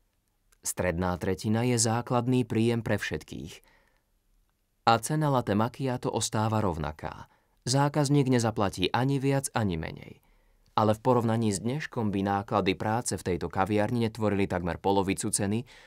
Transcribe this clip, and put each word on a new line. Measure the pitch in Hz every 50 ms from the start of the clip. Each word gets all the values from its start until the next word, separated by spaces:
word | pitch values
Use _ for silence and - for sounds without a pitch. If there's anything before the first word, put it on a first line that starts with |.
| _ _ _ _ _ _ _ _ _ _ _ _
Stredná | - - - - 95 90 85 82 92 90 90
tretina | 87 - 95 92 - - 110 107 113 120
je | 127 123 117
základný | 113 117 110 117 120 - 127 120 117 123 127 127 123
príjem | - 113 110 113 120 117 117 113
pre | 110 104 101
všetkých. | - - - 78 - - - - 67 80 - - _ _ _ _ _ _ _ _ _ _ _ _ _ _ _ _ _ _ _ _ _ _ _ _ - 120
A | 113 113
cena | - - 151 156 156 147
latte | 139 127 120 - 98
macchiato | 101 110 127 - - 139 131 123 123 - 135
ostáva | - 117 107 - - 113 107 110 110 107
rovnaká. | 104 98 82 80 76 73 78 - - 80 - - - - _ _ _ _ _ _ -
Zákazník | - 123 139 139 147 143 156 147 135 143 143 139 127
nezaplatí | 131 120 113 113 107 110 104 95 - - 92 -
ani | - 113 123 135 139 139 127
viac, | 139 139 135 135 - -
ani | 120 110 98 87 82
menej. | 80 87 - - - - - _ _ _ _ _ _ _ _ _ _ _ -
Ale | - 110 107
v | 107 -
porovnaní | - 131 123 120 113 117 110 113 117 110 98
s | 87 104
dneškom | 117 127 151 151 - - 131 113 104
by | 95 98 98 101
náklady | 98 101 98 - 117 104 92 98 92
práce | - - 104 110 117 123 - 113
v | 95 -
tejto | - 90 87 - 85
kaviarni | - 98 95 92 104 104 104 107 120 120 117 110
netvorili | 110 113 110 104 101 98 98 90
takmer | - 90 87 87 80 78 -
polovicu | 95 98 98 95 92 95 - - 110
ceny, | - - 107 98 104 113 127 - - - -